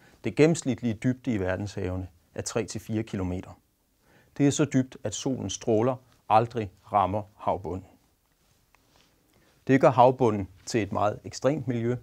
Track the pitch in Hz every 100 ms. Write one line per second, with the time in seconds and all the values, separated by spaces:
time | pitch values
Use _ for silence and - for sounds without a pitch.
0 | _ _ 117 - 156 165 139 113 120 104
1 | 127 127 - 107 92 92 101 - 95 92
2 | 90 _ _ - - 117 95 113 - 110
3 | 113 104 90 92 - - _ _ _ _
4 | _ _ _ - 143 - 147 131 131 -
5 | 110 - 139 120 101 - - 107 120 123
6 | _ _ - 110 117 120 101 _ - 104
7 | 92 107 104 - - 87 90 92 - _
8 | _ _ _ _ _ _ _ _ _ _
9 | _ _ _ _ _ _ - 131 156 117
10 | 123 127 123 107 92 - - 120 95 98
11 | 101 110 - - 131 151 135 120 113 120